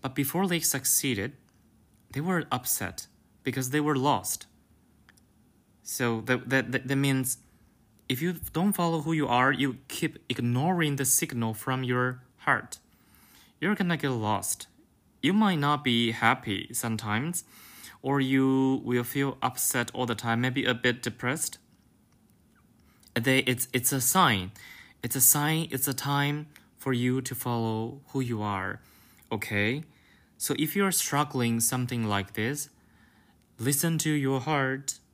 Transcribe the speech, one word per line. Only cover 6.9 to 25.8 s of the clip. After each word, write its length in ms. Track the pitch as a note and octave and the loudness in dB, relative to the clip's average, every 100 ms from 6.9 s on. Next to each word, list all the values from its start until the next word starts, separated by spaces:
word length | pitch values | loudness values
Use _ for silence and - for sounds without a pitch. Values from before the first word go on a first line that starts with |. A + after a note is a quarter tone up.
| C#3 | 0
means 420 | C#3 C3+ C3 - - _ _ _ _ _ _ | 2 0 0 -6 -10 _ _ _ _ _ _
if 120 | B2 | -4
you 140 | E3 E3+ - | -2 -4 -6
don't 200 | D#3+ G3 | 0 0
follow 300 | G3 E3+ E3 | 2 0 0
who 100 | D3+ | 0
you 160 | D#3+ C3+ | 0 2
are, 240 | A#2+ C3 | 4 4
you 260 | C#3+ C#3 B2+ - | 4 0 -2 -10
keep 320 | - D#3+ - _ | -4 -4 -6 _
ignoring 680 | - A#2+ B2 D#3 F3+ D#3 C#3 | -2 0 2 2 2 0 0
the 80 | |
signal 500 | C3+ - E3 B2 A2+ | 2 2 0 -2 -2
from 300 | A2 - C3 | -4 -4 -2
your 380 | B2+ B2 B2+ B2 - _ | 0 0 0 -4 -14 _
heart, 420 | - - - - _ _ _ - - - - _ | 0 0 -2 -16 _ _ _ -20 -20 -20 -20 _
you're 160 | E3+ G#3 | -2 0
gonna 200 | F3+ E3 | 2 0
get 140 | C#3+ | 0
lost. 560 | B2 G#2+ G#2 G2 - - _ _ _ _ _ | 0 0 0 -2 -6 -10 _ _ _ _ _
You 100 | C#3+ | 2
might 280 | G3 G#3+ E3+ | 4 4 4
not 240 | C#3+ D3 | 2 2
be 260 | C#3 A#2 A#2 | 2 2 2
happy 580 | A2 A#2 B2 - F#2+ - | 2 2 2 0 -4 -4
sometimes, 720 | - A#2+ A2 G#2+ G#2+ D3+ F3 - - - - - - | -4 -2 -4 -2 -2 -2 -6 -10 -20 -20 -20 -20 -10
or 180 | C3+ C#3 | -2 0
you 640 | C3 C3+ C3+ C3 C3+ C3 | 2 4 4 4 4 2
will 200 | - B2 | 0 -2
feel 340 | B2 C#3 C#3 - | -2 -2 -2 -2
upset 500 | B2+ - - B2+ A#2 | -6 -2 -2 0 -2
all 120 | - B2 | -2 -2
the 100 | A2+ | -2
time, 240 | A#2 A#2 | 0 0
maybe 240 | B2+ C3 | 0 0
a 100 | B2+ | 0
bit 280 | A#2+ B2 B2 | 2 0 0
depressed. 560 | - - B2 D3+ - - _ _ _ _ _ _ _ _ _ _ _ _ _ _ - | -4 -4 -4 -4 -6 -8 _ _ _ _ _ _ _ _ _ _ _ _ _ _ -8
They, 240 | - A#2+ C3 | -2 2 2
it's, 280 | C3 B2 - | 2 -2 -2
it's 200 | B2+ B2 | 0 0
a 80 | C#3 | 0
sign. 500 | B2 F#3+ E3+ G#2 F#2 - - - - _ | 2 4 4 4 -2 -12 -20 -20 -20 _
It's 140 | A#2+ C3+ | -6 4
a 40 | |
sign, 480 | C3 D3 D3 D#3+ E3 | 4 6 2 0 -2
it's 180 | C#3 | -2